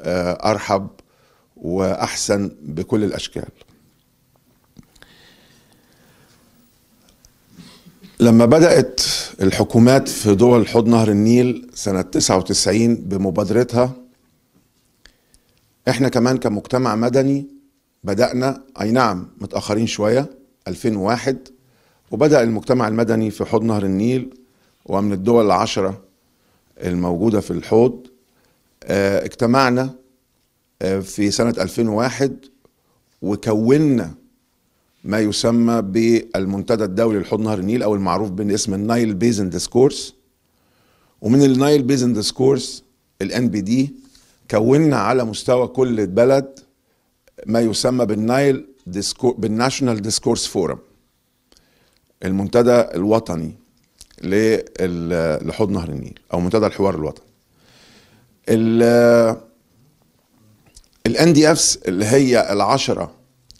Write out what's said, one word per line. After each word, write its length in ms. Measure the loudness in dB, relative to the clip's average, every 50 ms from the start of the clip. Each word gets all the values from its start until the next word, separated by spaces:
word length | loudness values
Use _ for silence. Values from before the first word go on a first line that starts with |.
آه، 500 | -8 -6 -4 -4 -4 -4 -4 -4 -2 -2
أرحب 380 | -2 -2 -2 -2 -2 -2 -4 -6 -16 _ _ _ _ _ _ _ _ _ _ _ _
وأحسن 960 | -14 -10 -6 -4 -4 -2 -2 -4 -4 -6 -6 -6 -6 -4 -2 -2 -2 -2 -6 -8 -12
بكل 420 | -14 -12 -10 -10 -6 -4 -2 -2 -2
الأشكال. 440 | -2 -4 -8 -10 -12 -12 -12 -14 -14 -18 _ -20 _ _ _ _ _ _ _ _ _ _ _ _ _ _ _ _ _ _ _ _ _ _ -20 -20 _ _ -20 -20 _ _ _ _ _ _ _ _ _ _ _ _ _ _ _ _ _ _ _ _ _ _ _ _ _ _ _ _ _ _ _ _ _ _ _ _ _ _ _ _ _ _ _ _ _ _ _ _ _ _ -20 -20 -20 -20 -20 -20 -20 -20 _ -20 -12 _ 2
لما 260 | 4 6 6 6 6
بدأت 540 | 6 6 6 6 6 4 4 2 0 -2 -6 -6 -4 -4 -6 -8 -10 -6 -2
الحكومات 680 | -2 0 0 0 -2 2 4 6 6 6 6 4 2 -2
في 260 | -6 -2 0 2 2
دول 340 | 4 4 6 6 4 2 2
حوض 200 | 0 2 2 4
نهر 220 | 4 4 2 2
النيل 600 | 2 2 2 4 4 4 2 0 -2 -6 -10 -16 -14
سنة 280 | -8 -6 -4 -2 -4
تسعة 340 | -4 -4 -4 -2 0 2 2
وتسعين 580 | 2 2 0 -2 -2 0 0 2 2 2 2 0
بمبادرتها، 1080 | -2 -4 -6 -4 -2 -2 -2 -2 -2 -2 0 0 0 0 0 0 0 0 0 -2 -10 -20 _ _ _ _ _ _ _ _ _ _ _ _ _ _ _ _ _ _ _ _ _ _ _ _ _ _ _ _ _ _ _ _ _ _ _ -4 -2
احنا 200 | 0 0 0 0
كمان 280 | 2 2 2 2 0
كمجتمع 600 | 0 -2 -2 -4 -4 -4 -4 -2 -2 0 0 -2
مدني 500 | -2 -2 0 0 0 0 0 -2 -4 -6 -10 -18 -20 _ _ _ _ _ _ _ _ -8
بدأنا، 580 | -4 -2 0 0 0 0 -2 -2 -4 -4 -6 -12 _ -10 -6
أي 100 | -4 0
نعم 380 | 2 2 2 0 0 -4 -8 -14 -16 -16
متأخرين 460 | -12 -8 -8 -6 -4 -2 -2 -2 -2
شوية، 440 | -4 -4 -2 -2 0 0 0 -2 -4 -10 -20 _ _ _ _ -12 -12
ألفين 280 | -10 -6 -4 -4 -2
وواحد، 420 | -2 -2 -2 -2 -2 -2 -4 -6 -6 -8 -20 -20 _ _ _ _ _ _ _ _ _ _ -6
وبدأ 320 | -2 2 2 4 4 4
المجتمع 460 | 2 2 -2 -2 -2 0 0 0 0 0
المدني 420 | 0 0 0 0 0 0 -2 -2
في 140 | -4 -6 -4
حوض 180 | -2 -2 0
نهر 220 | 0 0 -2 -2 -2
النيل 500 | -2 0 0 0 0 -2 -2 -4 -8 -16 -20 _ _ _ _ _ _ _ _ _
ومن 260 | -4 -4 -2 -2 -2
الدول 340 | -2 -2 0 2 4 4 4
العشرة 560 | 4 4 2 0 0 -2 -2 -4 -4 -4 -8 -16 _ _ _ _ _ _ _ _ _ _ _ _ _ _ -10
الموجودة 640 | -6 -4 -2 -2 -2 -2 -2 0 0 0 0 0
في 100 | -2 -4
الحوض. 560 | -6 -8 -2 0 2 4 4 2 0 -4 -16 -20 _ _ _ _ _ _ _ _ _ _ _ _ _ -14 -8
آه، 400 | -4 -2 0 0 0 0 -2 -4
اجتمعنا، 720 | -6 -6 -2 0 2 2 2 2 2 2 0 -2 -4 -8 -14 _ _ _ _ _ _ _ _ _ _ _ _ _ _ _ -6
آه، 180 | -4 -4 -4 -4
في 300 | -6 -6 -4 -2 -2 -2
سنة 240 | 0 0 0 0 0 -2
ألفين 300 | -4 -4 -2 -2 -2 -2
وواحد 480 | 0 -2 -2 -2 -2 -2 -4 -4 -4 -6 -18 -20 _ _ _ _ _ _ _ _ _ _ _ _ _ -8
وكونا 920 | -6 -6 -6 -4 -2 -2 -2 0 2 4 4 4 4 2 0 0 -4 -6 -12 -18 _ _ _ _ _ _ _ _ _ _ _ _ _ _ _ _ -8
ما 160 | -4 -2 0
يسمى 640 | 0 0 -2 -2 0 0 2 2 2 2 0 0
بالمنتدى 1000 | -2 -2 0 0 2 2 2 2 0 -2 -6 -4 -4 -4 -4 -4 -2 -2 -2 -2 -2
الدولي 340 | -2 -2 0 0 0 0 -2
لحوض 220 | -4 -4 -4 -2
نهر 180 | -2 -2 -4 -4
النيل، 240 | -2 -2 -2 -2
أو 120 | -2 -2 -2
المعروف 360 | -2 -2 -2 -2 -2 -2 -4
باسم 440 | -6 -4 -4 -2 -2 -2 -4 -4 -4
النايل 400 | -4 -2 -2 0 0 0 -2 -2
بيزن 360 | 0 0 0 0 0 -2 -4
ديسكورس. 640 | -4 -6 -6 -2 2 2 2 2 2 -2 -12 -14 -18 _ _ _ _ _ _ _ _ _ _ _ _ _ _ _ _ _ _ _ _ -6
ومن 220 | 0 2 4 6
النايل 400 | 6 6 4 4 4 4 4 2
بيزن 300 | 2 2 0 0 0 0
ديسكورس، 720 | 0 -2 -4 -4 -2 0 2 2 2 0 -2 -8 -14 -16 -20 _ _ _ _ _ _ -8
ال 100 | -8 -4
ان 160 | -2 -2 -2 -2
بي 120 | -2 -4
دي، 460 | -4 -2 0 0 -2 -2 -6 -14 -20 _ _ _ _ _ _ _ _ -2
كونا 460 | -2 0 2 4 4 4 4 2 2
على 280 | 0 0 0 0 0 0
مستوى 420 | -4 -6 -6 -2 0 0 0 0
كل 400 | -2 0 -2 0 0 0 -2 -2
بلد 520 | 0 2 2 4 4 4 2 0 -4 -12 -20 -20 _ _ _ _ _ _ _ _ _ _ _ _ _ _ -14 -6
ما 140 | -4 -2 0
يسمى 460 | 0 0 -2 -2 -2 -2 0 0 -2
بالنايل 600 | -2 -2 -2 -2 0 0 2 2 2 0 -2 -4 -14 _ _ -14 -10
ديسكو-، 440 | -8 -8 -8 -8 -6 -2 -2 -2 -2 -2
بالناشونال 640 | -4 -4 -2 0 -2 -2 -2 -2 -2 -2 -2 -2
ديسكورس 440 | -4 -4 -4 -4 -2 -2 -2 -2 -4
فورم، 320 | -6 -4 -4 -4 -4 -6 -8 -14 _ _ _ _ _ _ _ _ _ _ _ _ _ _ _ _ _ _ _ _ _ _ _ _ _ _ -10 -6
المنتدى 560 | -4 -4 -4 -2 0 2 2 4 4 4 2
الوطني 720 | 2 0 -2 -4 0 0 0 0 0 -2 -6 -8 -8 -10 -12 -16 _ _ _ _ _ _ _ -20 -20 _ _ -10
لل-، 1300 | -6 -2 0 0 2 2 0 0 -2 -6 -8 -6 -6 -4 -4 -6 -6 -4 -2 -2 -2 -2 -4 -4 -6 -6
لحوض 220 | -4 -4 -2 -2
نهر 180 | -2 -4 -6 -8
النيل، 320 | -10 -10 -12 -14 -18 -20 _ -8
أو 80 | -6 -4
منتدى 260 | -2 0 0 0 0
الحوار 280 | 0 -2 -2 -2 -2 -2
الوطني. 320 | -4 -6 -8 -10 -12 _ _ _ _ _ _ _ _ _ _ _ _ _ _ _ _ _ _ _ _ _ _ _ _ -2 0
ال-، 880 | 0 2 2 2 2 2 4 4 4 4 6 6 6 4 4 2 0 -4 -10 _ _ _ _ _ _ _ _ _ _ _ _ _ _ _ _ _ _ _ _ _ _ _ _ _ _ -20 _ _ _ _ -4
ال 100 | -2 0
ان 160 | 2 4 4
دي 200 | 6 6 6 4
افس 240 | 4 2 2 -2 -2
اللي 280 | -4 -4 -4 -2 -2 0
هي 480 | 2 4 4 4 4 4 2 2 2
العشرة 580 | 0 0 0 0 0 0 0 -2 -4 -4 -6 -10 -12 _ _ _ _ _ _ _ -20